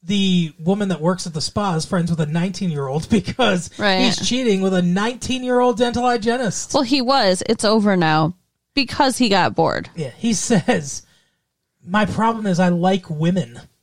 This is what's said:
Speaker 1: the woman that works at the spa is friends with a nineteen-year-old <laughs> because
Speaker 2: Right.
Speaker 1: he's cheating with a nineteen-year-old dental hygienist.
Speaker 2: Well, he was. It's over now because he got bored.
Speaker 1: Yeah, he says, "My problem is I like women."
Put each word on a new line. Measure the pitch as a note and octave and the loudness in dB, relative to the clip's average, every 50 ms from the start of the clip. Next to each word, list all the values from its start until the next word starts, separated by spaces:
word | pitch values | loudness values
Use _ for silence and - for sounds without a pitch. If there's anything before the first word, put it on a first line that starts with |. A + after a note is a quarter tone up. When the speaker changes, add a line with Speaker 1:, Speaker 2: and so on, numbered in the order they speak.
| _ | _
Speaker 1:
the | E3 G3+ G3+ G3 F#3+ F#3 F3 E3+ D#3 C#3+ _ | -2 -2 0 2 2 2 2 2 0 -6 _
woman | D#3+ E3 G3 G#3 G#3 G3 | -2 -2 0 0 0 -2
that | F3+ D3+ | -2 -2
works | D3+ E3+ F#3 F3+ - | 0 -2 -2 -2 -4
at | F#3 D3+ | -8 -6
the | D#3 | -6
spa | C3+ - - A3 G#3 G3 F3 | -6 -4 -4 -2 -2 0 -2
is | D#3+ D3+ | -2 -2
friends | - - F#3 E3 E3+ | -2 -2 -2 0 0
with | E3+ D#3 | -2 -2
a | D#3+ | -2
nineteen-year-old | D3 D3+ E3+ E3+ G3 F#3 - G3+ F3+ D#3 C#3+ C#3 C3+ C3+ D#3 D#3+ - | -2 -2 -2 -2 -2 -4 -4 -4 -4 -4 -4 -6 -4 -4 -4 -2 0
<laughs> | |
because | - G#3+ F3+ - - - B3+ G#3+ G3 F3+ E3 - - - | 0 0 0 -2 -2 0 0 2 2 0 -4 -8 -8 -2
Speaker 2:
Right. | G3+ G#3 F#3+ F#3 | 0 0 2 2
Speaker 1:
he's | B3+ A#3+ G3+ - G#3 - | 2 2 0 0 -2 -2
cheating | A#3+ B3+ C4 A#3 G3+ F#3+ | -2 0 0 0 0 2
with | F#3+ F#3+ F#3 | 2 0 0
a | F#3 | 2
nineteen-year-old | F3+ F3 F3 F#3+ G#3 A#3 B3+ A#3+ - - B3+ C4 B3+ B3 B3 B3 B3 B3 A#3+ G3 | 2 2 2 0 0 -2 -4 -6 -6 -6 -6 -4 -2 0 0 2 2 2 2 2
dental | B3 A#3+ A#3 B3 A#3+ | 0 0 0 0 0
hygienist. | B3 A#3+ A#3+ G3 A#3 A#3 B3+ C4 G#3 - - - - - | 0 0 0 0 0 -2 0 -2 -4 -4 -6 -8 -2 0
Speaker 2:
Well, | - D4 | 0 2
he | A3+ C4 C#4+ | 2 2 0
was. | B3+ A#3 C4+ C#4 A#3 G3 F#3 F#3 - - | 2 2 2 2 4 2 2 0 0 -2
It's | A3+ - - | -2 0 2
over | G#3 G#3+ A3 G3+ G#3 G3 | 2 2 4 4 4 4
now | F#3 E3 D#3 D#3 D#3 D#3+ D#3 F3+ _ _ _ _ _ _ _ _ | 4 4 4 4 4 2 0 -2 _ _ _ _ _ _ _ _
because | C#4+ C4+ - - - D4 C4 A#3 - | -2 -2 -2 0 0 2 2 2 2
he | B3+ A#3 | 2 2
got | G3 F#3+ E3+ B2+ - | 4 4 2 2 2
bored. | - E3 D3 A1+ - - - - | 0 0 0 0 -2 -6 -8 -10
Speaker 1:
Yeah, | - D#3 B2+ - - | -10 -10 -10 -10 -6
he | - A#3 A3+ | -2 -2 -2
says, | - - - A#3 G3 - - B3+ F3+ D3+ C#3 - - - _ _ _ _ _ _ _ _ _ _ _ _ _ _ _ | -2 0 2 2 2 2 2 -2 -2 -2 -8 -12 -14 -16 _ _ _ _ _ _ _ _ _ _ _ _ _ _ _
"My | _ - F3+ G#3 G#3+ | _ -2 0 0 0
problem | - - - G#3+ A3+ A#3 A3+ A3 | 0 0 0 0 0 0 -2 -2
is | G3+ F3+ D#3+ | -2 0 2
I | F#3 F3+ | 2 2
like | F3 F3 E3+ F#3 F#3+ G3 - - | 2 2 2 2 0 0 -2 -6
women." | D#3+ D3 D#3+ E3+ F3+ F#3+ D3 A#2 A#2+ A#2 - - _ _ | -6 -2 0 0 0 0 -2 -4 -10 -20 -20 -20 _ _